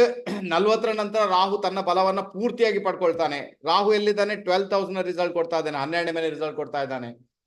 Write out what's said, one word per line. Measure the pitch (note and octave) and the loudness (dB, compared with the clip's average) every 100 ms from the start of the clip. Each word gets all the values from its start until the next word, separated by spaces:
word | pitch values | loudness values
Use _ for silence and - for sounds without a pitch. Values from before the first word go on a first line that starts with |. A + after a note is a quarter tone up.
| A#3+ B3 | 6 2
<clears throat> | - G3+ F#3 | -8 -6 0
ನಲವತ್ತರ | E3 G#3 A3 A3+ | 2 4 4 2
ನಂತರ | G#3+ G#3 A3 | -2 -2 0
ರಾಹು | G#3 F#3 F#3+ G3+ | 2 4 4 2
ತನ್ನ | F#3+ G3 | -2 -2
ಬಲವನ್ನ | F3+ F3 F#3+ G3 | 0 2 2 0
ಪೂರ್ತಿಯಾಗಿ | G3 F#3+ A#3 - A3 G3 | -4 -4 -4 2 2 2
ಪಡ್ಕೊಳ್ತಾನೆ. | F#3+ E3+ F3 E3 D#3 C#3+ - - | -2 0 0 0 -2 -2 -10 -8
ರಾಹು | C#3+ F3+ G#3 | 0 2 4
ಎಲ್ಲಿದ್ದಾನೆ, | G#3+ G#3 G#3 G3+ G#3 | 2 2 0 0 -2
ಟ್ವೆಲ್ತ್ | F3+ F#3 G3 | 0 0 2
ಹೌಸ್ | G3 F3+ | -2 -2
ನ | F#3+ | -4
ರಿಸಲ್ಟ್ | F3+ E3 F3 | -4 -2 -2
ಕೊಡ್ತಾ | E3+ E3 E3 | -2 -2 -2
ಇದ್ದಾನೆ, | D3+ D3 | -2 -4
ಹನ್ನೆರಡನೇ | C#3+ E3+ E3+ | -2 -2 -2
ಮನೆ | E3 D#3+ | -2 -4
ರಿಸಲ್ಟ್ | D3 D#3 D3 | -4 -6 -6
ಕೊಡ್ತಾ | C#3 C#3+ | -6 -6
ಇದ್ದಾನೆ. | C3+ C3 A#2+ A#2+ _ _ | -6 -6 -10 -14 _ _